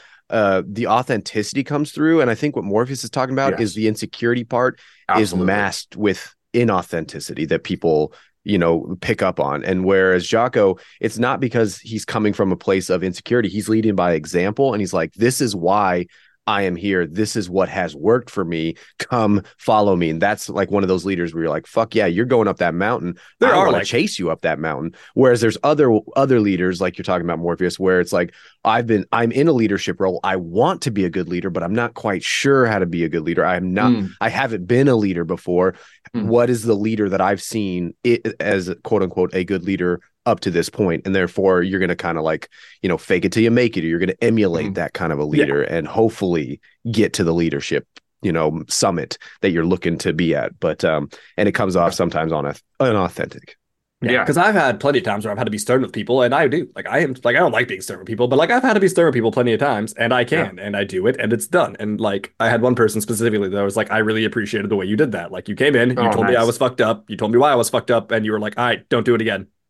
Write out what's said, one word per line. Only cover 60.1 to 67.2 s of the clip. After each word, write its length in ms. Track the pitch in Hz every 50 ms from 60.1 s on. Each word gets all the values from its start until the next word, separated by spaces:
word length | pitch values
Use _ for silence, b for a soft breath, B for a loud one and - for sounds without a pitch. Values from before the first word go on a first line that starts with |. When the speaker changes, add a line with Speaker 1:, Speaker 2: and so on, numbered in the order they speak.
Speaker 3:
I 100 | 127 123
can, 360 | 123 - 156 170 147 98 92 90
Speaker 2:
Yeah. 60 | 98
Speaker 3:
and 120 | 104 101
I 80 | 101 104
do 220 | - 90 92 -
it, 100 | 123 131 127
and 140 | 113 110
it's 140 | 117 107 -
done. 300 | - 175 180 131 - 98 -
And, 180 | 110 107 107 101
like, 360 | 110 104 101 101 - - _ -
I 120 | 113 113
had 100 | 117 113
one 140 | 117 127 120
person 260 | 120 113 101 107 110
specifically 480 | 104 - 117 101 117 113 107 101 101 92
that 140 | 98 101
was 120 | 101 101 98
like, 160 | 110 104 -
"I 80 | 104 110
really 280 | 107 107 110 110 110
appreciated 440 | 104 - 117 101 - 113 104 98 101
the 60 | 110
way 80 | 98 92
you 120 | 98 107
did 160 | 113 156 127
that. 200 | 95 85 85 87
Like, 160 | 92 92 - 104
you 60 | 101
came 200 | - 135 147 139
in, 160 | 117 120 127
you 60 | 127
Speaker 2:
Oh, 160 | 127 117 110
Speaker 3:
told 140 | 101 113 107
me 80 | 120 120
I 60 | 117
Speaker 2:
nice. 60 | 117
Speaker 3:
was 120 | 120 117 -
fucked 240 | 135 123 127 -
up, 260 | 113 107 113 107 - -
you 80 | 107
told 160 | 87